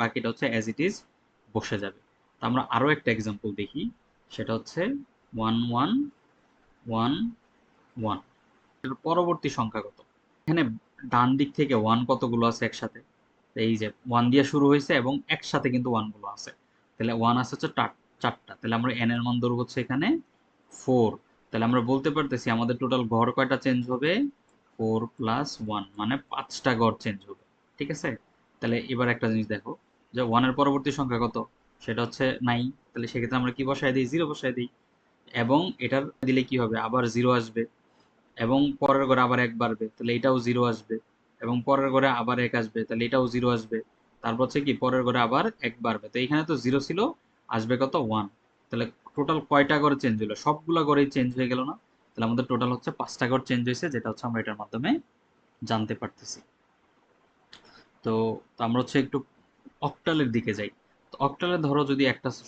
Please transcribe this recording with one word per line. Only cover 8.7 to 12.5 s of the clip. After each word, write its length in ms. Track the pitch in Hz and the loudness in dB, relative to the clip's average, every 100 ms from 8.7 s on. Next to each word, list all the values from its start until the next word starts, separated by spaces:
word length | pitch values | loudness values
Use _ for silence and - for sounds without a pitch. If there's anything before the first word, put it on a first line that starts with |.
| _ | _
এর 80 | 131 131 160 | -10 -6 -2
পরবর্তী 420 | 170 175 165 143 127 | 2 2 0 -2 -2
সংখ্যা 240 | 110 110 101 | -4 -4 -10
কত? 120 | - _ _ _ _ - | -14 _ _ _ _ -2
এখানে 160 | 165 - - _ - 127 | 0 0 -2 _ -16 0
ডান 160 | 120 123 139 | 4 4 4
দিক 140 | 143 - | 2 0
থেকে 160 | 139 120 | 2 2
ওয়ান 160 | 107 117 123 | 4 2 2
কতগুলো 340 | 127 127 117 117 | 0 0 2 0